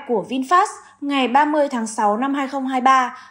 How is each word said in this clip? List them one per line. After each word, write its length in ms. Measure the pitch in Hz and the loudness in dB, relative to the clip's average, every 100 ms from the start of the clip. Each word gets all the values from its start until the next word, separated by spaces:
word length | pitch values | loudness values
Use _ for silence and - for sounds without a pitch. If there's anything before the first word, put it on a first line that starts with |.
| - | 0
của 180 | 220 175 | -4 -2
VinFast, 360 | 262 262 349 427 - - - | -6 2 2 2 -4 -20 -10
ngày 260 | 285 277 240 | -4 -2 2
ba 180 | 269 302 | 2 2
mươi 220 | 302 285 | 2 0
tháng 180 | 247 220 | -2 -6
sáu 300 | - 208 214 | -2 0 0
năm 160 | 269 | -2
hai 140 | 277 269 | -4 -4
không 200 | 277 262 | -6 -4
hai 140 | 262 | 0
ba, 360 | 254 262 247 - - | 4 4 2 -6 -20